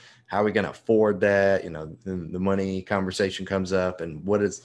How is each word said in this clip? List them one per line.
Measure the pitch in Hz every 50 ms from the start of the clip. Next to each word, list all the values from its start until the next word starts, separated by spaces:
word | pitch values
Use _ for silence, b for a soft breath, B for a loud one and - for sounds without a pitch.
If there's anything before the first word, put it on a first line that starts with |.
| B B B B B
How | - 92 101
are | 104
we | 107
gonna | 95 107 95 71
afford | - - _ - 113 107 107 107 101 92
that? | 107 101 101 98 98 98 98 - -
You | 87
know, | 80 78 78 78 80 - -
then | 95 92 87 82 78
the | 87 90
money | 95 98 98 98 95 95 95 95
conversation | - - 104 98 95 92 92 - 101 95 - - 92
comes | 95 98 95 92 90
up, | 98 92 92 90 87 -
and | 85 85 76 76 82
what | 98 104 104
is, | 104 92 - -